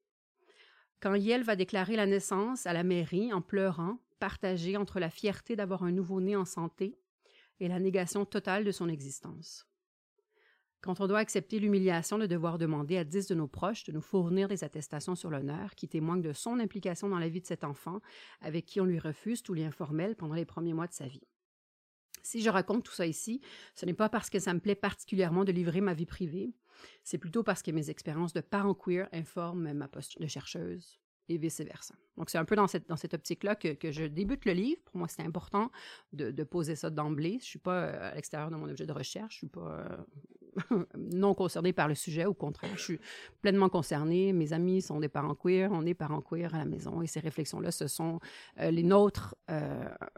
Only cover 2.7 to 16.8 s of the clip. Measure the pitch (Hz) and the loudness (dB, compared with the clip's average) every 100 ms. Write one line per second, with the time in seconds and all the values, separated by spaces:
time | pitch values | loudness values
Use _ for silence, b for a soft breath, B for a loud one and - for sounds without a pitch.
2.7 | 170 180 175 160 175 233 190 - 196 190 | 2 4 2 2 0 2 0 0 2 2
3.7 | 165 170 240 - _ 190 - 190 185 170 | 2 -2 -4 -10 _ -4 -2 -2 0 0
4.7 | 202 202 190 165 - 208 190 - 226 196 | 0 0 0 -2 0 -2 -2 -2 -2 -2
5.7 | 185 180 180 180 190 185 202 180 - 165 | 0 2 2 2 0 2 2 0 -2 -4
6.7 | - 190 - _ _ b b b - 175 | -2 -6 -6 _ _ b b b -6 -2
7.7 | 180 190 190 175 202 196 208 190 196 208 | 2 4 4 2 0 0 -2 0 2 2
8.7 | 185 175 156 139 - - 160 160 - - | 0 -2 -2 -6 -10 -12 -14 -14 -16 -18
9.7 | _ _ _ _ _ _ _ _ _ _ | _ _ _ _ _ _ _ _ _ _
10.7 | _ 190 180 190 208 220 202 - 214 208 | _ -6 -2 2 2 2 0 -2 0 4
11.7 | 196 185 170 165 208 214 170 165 165 160 | 6 4 2 2 0 2 2 0 0 0
12.7 | 151 147 180 151 196 196 170 147 - 180 | 0 0 0 0 -2 0 0 -2 -2 -4
13.7 | 226 - 156 - 196 170 185 196 196 151 | -4 -6 -8 0 0 4 2 2 -2 -6
14.7 | 156 147 147 165 180 175 143 139 156 202 | -8 -8 -6 -4 -4 -4 -4 -4 -4 -8
15.7 | - - 165 160 180 160 139 233 247 220 | -10 -6 -2 0 0 0 -4 -2 0 0
16.7 | 202 | -2